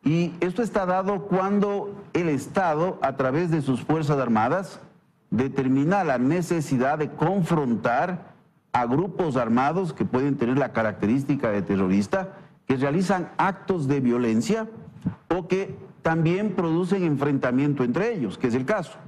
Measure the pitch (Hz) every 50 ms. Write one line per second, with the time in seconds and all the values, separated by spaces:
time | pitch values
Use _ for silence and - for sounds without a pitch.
0 | _ 139 156 170 175 165 - - - 180 180 233 240 208 - 214 190 180 180 185
1 | 190 190 208 190 202 - 180 185 185 196 202 202 196 202 202 202 - 202 202 -
2 | - - - 156 175 165 147 131 - - - 202 190 170 156 151 165 185 175 -
3 | - 139 135 - 135 131 127 156 180 175 160 160 139 139 131 117 - - 151 160
4 | 156 139 151 139 127 117 113 107 110 123 151 185 196 - - - - - _ _
5 | _ _ _ _ _ _ - 104 131 135 139 - 135 131 131 135 143 156 190 202
6 | 185 156 135 123 123 131 160 180 170 170 175 170 147 - 139 123 127 135 151 156
7 | 156 131 - - 156 165 190 202 170 - 165 156 143 123 117 101 - 123 117 131
8 | 160 185 180 165 - - - _ _ _ _ _ _ _ - 120 123 120 127 143
9 | 180 202 160 - 185 165 127 131 120 113 113 123 131 143 160 185 190 165 147 -
10 | 110 95 - 135 135 143 135 - 120 117 131 139 135 117 - 113 113 107 101 -
11 | 101 101 117 139 135 - 147 135 - 117 104 104 92 - 101 95 95 92 95 101
12 | 104 - - 190 185 185 - - - - - _ _ _ 135 131 131 143 143 180
13 | 196 175 202 185 165 - - - 151 190 190 - - - 190 175 147 131 143 143
14 | 127 120 120 120 123 117 110 110 117 - 208 226 220 220 - - - - - -
15 | - - - - _ _ 160 185 175 175 185 190 196 - 147 - - - - -
16 | - 165 165 165 160 160 175 190 214 214 180 - 175 165 160 170 185 175 196 196
17 | 180 165 147 123 139 147 143 131 117 127 120 127 143 147 143 139 127 120 123 160
18 | 196 233 240 185 123 98 90 - - 123 113 131 131 131 214 208 170 - - -
19 | -